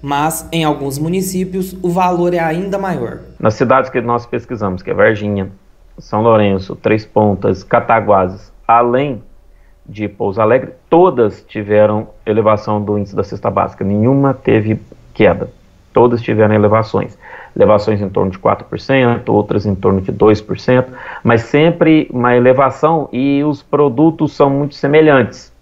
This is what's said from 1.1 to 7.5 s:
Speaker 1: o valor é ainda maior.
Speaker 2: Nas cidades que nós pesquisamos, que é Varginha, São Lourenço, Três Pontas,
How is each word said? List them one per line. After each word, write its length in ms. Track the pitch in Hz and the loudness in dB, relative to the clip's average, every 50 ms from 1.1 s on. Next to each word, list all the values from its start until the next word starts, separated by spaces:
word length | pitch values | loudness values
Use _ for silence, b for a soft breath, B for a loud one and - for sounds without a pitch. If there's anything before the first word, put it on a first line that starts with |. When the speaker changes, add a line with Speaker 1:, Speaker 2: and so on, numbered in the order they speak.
| 180 190 180 - - 185 185 - 185 190 180 185 - - | -4 -4 -4 -4 -4 -4 -4 -4 -4 -6 -8 -8 -10 -6
Speaker 1:
o 60 | - | -4
valor 460 | 180 175 185 185 180 180 170 175 175 175 | -2 -2 0 0 0 0 0 0 0 0
é 60 | 175 | 0
ainda 380 | 165 160 156 170 190 196 185 | -2 -2 -2 -4 -4 -4 -6
maior. 420 | 196 185 190 175 139 120 113 135 - - - - - | -4 -4 -4 -4 -4 -6 -8 -10 -14 -18 -20 -14 -2
Speaker 2:
Nas 140 | - 113 110 | -2 -2 0
cidades 360 | - 139 113 131 135 131 131 | 0 0 2 2 0 0 0
que 120 | - 135 | -4 -6
nós 240 | 113 120 120 120 117 | -2 -2 -2 -4 -4
pesquisamos, 580 | - - 117 - - 127 107 107 98 92 92 - | -6 -8 -10 -8 -8 -10 -6 -6 -6 -6 -6 -6
que 80 | - | -6
é 20 | 98 | 0
Varginha, 560 | 98 104 107 113 101 104 104 101 98 95 95 - - _ _ _ _ _ - - | 2 2 2 2 0 -4 -4 -4 -4 -6 -8 -10 -20 _ _ _ _ _ -20 -20
São 240 | - - - - 107 | -20 -14 -6 -4 0
Lourenço, 540 | 110 117 113 107 104 101 98 95 95 - - | 2 4 4 4 4 2 0 -2 -4 -8 -14
Três 300 | - - 110 107 110 110 | -6 -2 0 0 0 -2
Pontas, 580 | - - 110 107 104 98 92 - 104 | -2 0 2 2 2 0 0 -2 -2